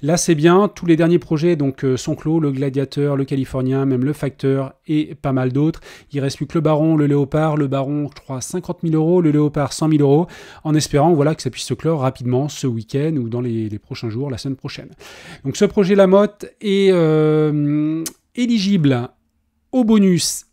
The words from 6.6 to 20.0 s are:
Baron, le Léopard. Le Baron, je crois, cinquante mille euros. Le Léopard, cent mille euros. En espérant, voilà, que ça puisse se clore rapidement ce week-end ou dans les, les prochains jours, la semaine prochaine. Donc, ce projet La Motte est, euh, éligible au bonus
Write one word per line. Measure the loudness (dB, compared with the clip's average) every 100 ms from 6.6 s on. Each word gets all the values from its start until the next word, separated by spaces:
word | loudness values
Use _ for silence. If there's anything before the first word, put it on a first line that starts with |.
Baron, | 0 2 2 2
le | 2
Léopard. | 2 2 0 0 0
Le | -2
Baron, | -2 -2 -4 -6 -10
je |
crois, | -12 -10
cinquante | -8 -8 -8 -6
mille | -2 0
euros. | 2 4
Le | 4
Léopard, | 2 2 0 -4
cent | -2 0
mille | 4
euros. | 4 4 2 -8 -20 -10
En | -2 -2
espérant, | 0 2 4
voilà, | 4 2
que | 0
ça | -8
puisse | -10 -8
se |
clore | -4 -2 -2
rapidement | -2 -4 -2 -2 -2
ce | -4 -4
week-end | -4 -6 -4 -2 -2
ou | -4
dans | -4
les, | -4 -4 -6
les | -8
prochains | _ -10 -8
jours, | -6 -6
la | -8
semaine | -8 -8
prochaine. | -10 -14 -18 -20 -20 -20 -20 -10
Donc, | -8 0
ce | 0
projet | 2 2 4
La | 6
Motte | 6 2 -4 -20 _
est, | -2 2 4
euh, | 4 2 2 2 2 0 0 0 0 -2 -4 -8 -14 _ -4
éligible | 0 0 2 2 2 0 -4 _ _ _ _ _ _
au | -2
bonus | 2 4